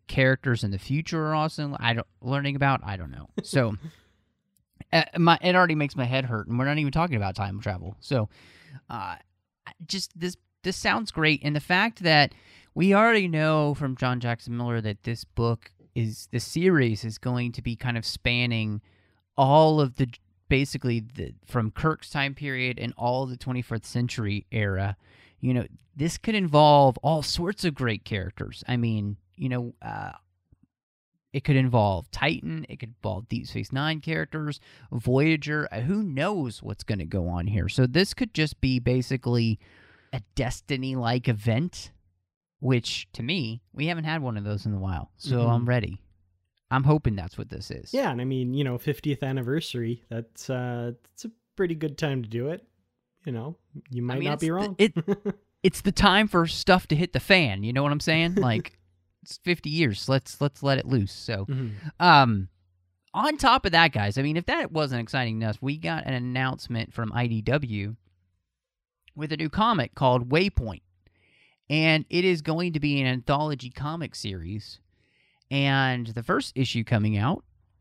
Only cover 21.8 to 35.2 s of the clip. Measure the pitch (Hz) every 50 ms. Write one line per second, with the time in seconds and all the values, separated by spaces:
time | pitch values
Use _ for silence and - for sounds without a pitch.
21.8 | 160 156 156 - - - - 147 139 139 139 143 147 139 131 127 127 127 123 -
22.8 | - 123 - - 120 120 123 131 135 127 123 120 - 131 123 123 120 - 117 110
23.8 | - - - 123 123 123 - 120 110 101 104 101 - _ - 110 104 101 95 92
24.8 | 98 101 98 - _ _ _ _ _ _ _ _ - 127 127 120 85 - - -
25.8 | _ _ _ 139 147 170 - - - 226 214 208 185 160 147 151 151 147 147 143
26.8 | 139 131 117 - - 143 160 156 139 - - - 175 185 208 - - 170 135 -
27.8 | 127 117 104 95 - - 113 95 87 90 - - 104 - - - - - 123 120
28.8 | 117 113 110 107 101 101 101 - _ _ _ - 143 127 123 123 120 120 - _
29.8 | 110 110 104 104 98 90 87 - _ _ _ _ _ _ _ _ _ _ _ _
30.8 | _ _ _ _ _ _ _ _ _ _ - 139 - - 139 131 131 127 123 113
31.8 | 104 101 95 87 - - - - 139 151 160 - - 160 160 160 147 - - -
32.8 | 123 113 120 _ - 104 95 95 117 - 117 113 - - - 110 104 - 135 135
33.8 | 147 156 160 151 - 156 160 160 156 - - 156 151 147 143 - _ - - -
34.8 | - - - 120 - 123 127 135